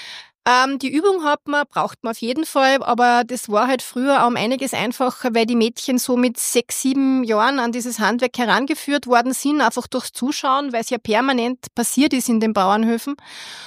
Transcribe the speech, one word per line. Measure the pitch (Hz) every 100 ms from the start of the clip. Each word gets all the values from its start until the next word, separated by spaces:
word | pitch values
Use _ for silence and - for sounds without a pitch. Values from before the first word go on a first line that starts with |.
| - - - _ 233
Ähm, | 254 262 269
die | 262
Übung | 285 392 381
hat | 294 294 -
man, | 285 294
braucht | 170 156 -
man | 226
auf | 226
jeden | 226 262 320
Fall, | 285 262 269
aber | - 233 240 240 240
das | 247 -
war | 208 247
halt | 262
früher | - 247 269 277 240
um | 226
einiges | 214 262 269 -
einfacher, | 202 - 247 - 254
weil | 226 226
die | 240
Mädchen | 226 240 - 254
so | - 247
mit | 247 240
sechs, | - 240 - -
sieben | 262 277 269 262
Jahren | 233 214 233 277
an | 240
dieses | 240 240 226
Handwerk | 202 240 247 -
herangeführt | 233 196 269 311 - 285 240
worden | 240 240
sind, | 254 277 302
einfach | 233 247 -
durchs | 254 -
Zuschauen, | - 247 - 277 269 285
weil | 233
es | 220
ja | 240
permanent | 226 214 269 254 233 254 -
passiert | - 226 - 294
ist | 262 247
in | 226
den | 220
Bauernhöfen. | 208 190 208 226 233 277 285 - - - -